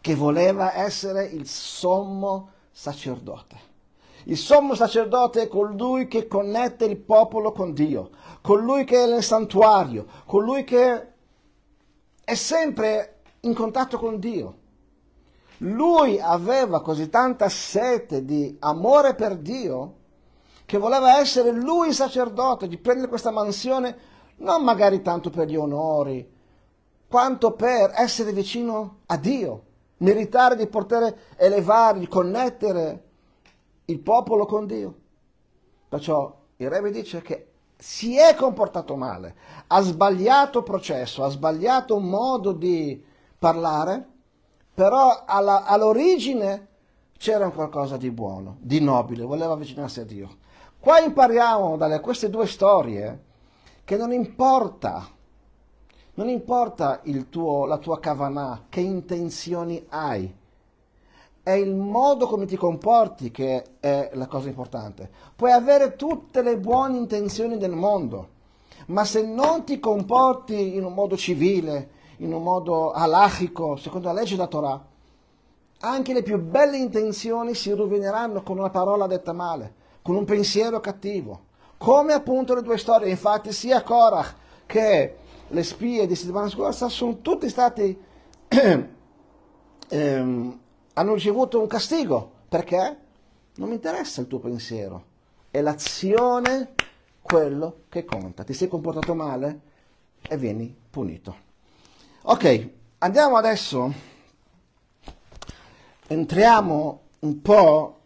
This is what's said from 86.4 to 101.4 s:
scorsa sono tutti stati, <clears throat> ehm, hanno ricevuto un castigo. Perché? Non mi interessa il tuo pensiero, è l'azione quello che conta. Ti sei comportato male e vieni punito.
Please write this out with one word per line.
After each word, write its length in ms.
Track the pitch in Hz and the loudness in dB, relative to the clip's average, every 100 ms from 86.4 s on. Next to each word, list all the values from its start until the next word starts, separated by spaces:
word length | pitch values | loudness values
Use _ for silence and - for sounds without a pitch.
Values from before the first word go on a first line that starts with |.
| 208 | -6
scorsa 400 | 190 202 226 247 | -4 -6 -4 -6
sono 320 | - 240 226 | -4 -6 -6
tutti 260 | - 381 247 | -4 -2 -2
stati, 500 | - 247 247 202 185 - - _ _ _ | 0 0 2 -4 -4 -14 -20 _ _ _
<clears throat> 1400 | 240 240 151 - - _ _ _ _ _ _ _ _ - | 4 6 4 0 -14 _ _ _ _ _ _ _ _ -8
ehm, 720 | 147 147 135 127 123 123 127 _ _ _ | -4 -2 0 -2 -4 -8 -12 _ _ _
hanno 220 | - 190 | -4 0
ricevuto 440 | 214 185 208 254 233 | 0 0 0 0 0
un 80 | 220 | -2
castigo. 640 | 226 - 330 240 127 - _ _ | -4 -4 -4 0 -2 -4 _ _
Perché? 480 | 226 - 180 185 294 _ _ _ _ _ | -4 0 0 0 -4 _ _ _ _ _
Non 140 | - 196 | -12 -8
mi 80 | 233 | -8
interessa 440 | 320 339 294 - | -6 -8 -8 -10
il 60 | 127 | -8
tuo 140 | 127 | -8
pensiero, 640 | 120 120 113 110 98 92 _ _ _ _ _ | -8 -10 -10 -10 -10 -12 _ _ _ _ _
è 120 | 143 | -2
l'azione 1120 | 147 151 - - 190 220 247 247 247 262 262 - - _ _ _ | -2 -2 -8 -6 0 2 2 0 -2 -4 -6 -8 -10 _ _ _
quello 640 | - 170 147 139 160 165 _ | 0 2 2 -4 -8 -10 _
che 160 | 175 | -12
conta. 400 | 170 101 95 - | -8 -10 -10 -16
Ti 80 | 104 | -12
sei 160 | 135 185 | -6 -6
comportato 460 | 175 156 156 156 | -4 -8 -8 -6
male 460 | 165 151 127 139 151 _ _ _ _ _ _ | -6 -6 -6 -8 -10 _ _ _ _ _ _
e 160 | - 156 | -10 -6
vieni 400 | 123 107 117 135 _ | -6 -6 -10 -16 _
punito. 440 | 147 101 82 - 90 | -10 -8 -10 -16 -20